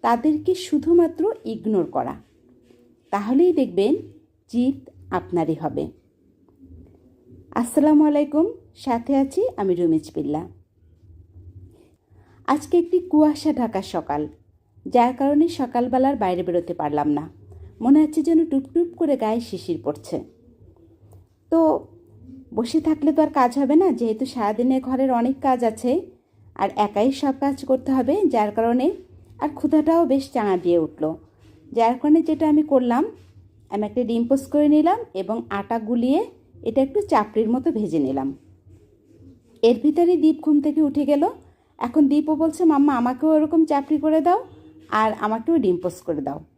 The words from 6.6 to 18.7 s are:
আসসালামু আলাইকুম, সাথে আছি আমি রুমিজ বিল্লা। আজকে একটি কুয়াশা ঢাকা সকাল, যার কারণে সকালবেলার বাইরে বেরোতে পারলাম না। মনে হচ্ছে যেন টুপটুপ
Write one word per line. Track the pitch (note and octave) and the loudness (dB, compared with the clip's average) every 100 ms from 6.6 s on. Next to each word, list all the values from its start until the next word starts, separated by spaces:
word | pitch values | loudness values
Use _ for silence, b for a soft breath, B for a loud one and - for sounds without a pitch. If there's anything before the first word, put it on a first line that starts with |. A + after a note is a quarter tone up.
| - - - _ _ _ _ - - | -20 -20 -20 _ _ _ _ -20 -10
আসসালামু | - A#3+ - D4 D4+ D4+ | -6 -2 2 4 6 4
আলাইকুম, | D4 D4 D4 F#4 A#4+ - _ | 2 0 0 0 -2 -20 _
সাথে | - A#3 A#3 C#4 | -4 -4 0 0
আছি | C4+ C4+ B4 - | 0 0 -4 -2
আমি | G3 F3 | -2 0
রুমিজ | F3 D#3+ D#3 - | 2 0 -2 -8
বিল্লা। | C#3+ D3+ F3+ - _ _ _ _ - - - - - - - b b b b b b b - | -6 -6 -8 -18 _ _ _ _ -20 -20 -20 -20 -20 -20 -20 b b b b b b b -4
আজকে | D4 - F4+ | -4 0 0
একটি | E4+ F#4 | 2 -2
কুয়াশা | F4 D4+ D4+ D4+ D#4 | 0 2 4 2 -2
ঢাকা | C#4+ A#3 F#3+ | -2 -2 -4
সকাল, | G3 F3 D#3 D3 D3+ - _ _ _ _ - | -6 -8 -4 -6 -6 -10 _ _ _ _ -2
যার | B3 A#3+ | 2 2
কারণে | B3+ C#4 D4 E4+ | 2 0 2 2
সকালবেলার | - B3+ B3 B3 B3+ C4 C#4 | 0 -4 -2 0 2 0 0
বাইরে | G3 F3+ | -2 -2
বেরোতে | F3+ F3 E3+ | -2 -2 -4
পারলাম | E3+ D3+ D3+ D3 | -6 -4 -2 0
না। | D3 E3 - - b b b | -2 -4 -18 -20 b b b
মনে | A#3 D4 | 4 6
হচ্ছে | D#4 D#4 | 6 0
যেন | D4+ E4 E4 | 2 2 2
টুপটুপ | C4+ C4+ | -2 -2